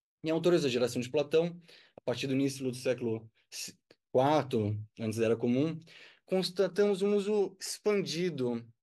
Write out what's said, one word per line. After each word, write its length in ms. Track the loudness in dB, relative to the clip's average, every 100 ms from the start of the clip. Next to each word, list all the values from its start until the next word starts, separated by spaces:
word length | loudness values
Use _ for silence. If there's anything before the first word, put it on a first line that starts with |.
| _ _
Em 60 | -2
autores 320 | 0 4 4
da 60 | 4
geração 320 | 2 0 -2
de 80 | -2
Platão, 500 | -2 2 2 2 -4 -18 -20 -20
a 60 | -10
partir 260 | -6 -4 -2
do 60 |
início 320 | 0 0 -2
do 100 | -6
século 560 | -4 -2 -2 -2 -4 -8 _ _
s-, 260 | -14 -14 -16 _ _ _
quarto, 640 | 2 4 2 2 0 0 -4 -8 -8
antes 200 | -4 0
da 80 | 2
Era 100 | 2
Comum, 420 | 2 2 0 -2 -12 -20 -20 _
constatamos 800 | -4 -2 0 0 0 2 2 2
um 120 | 2
uso 400 | 2 2 0 0 -4
expandido, 1040 | -12 -4 0 0 0 -2 -2 -2 -2 -4 -8 _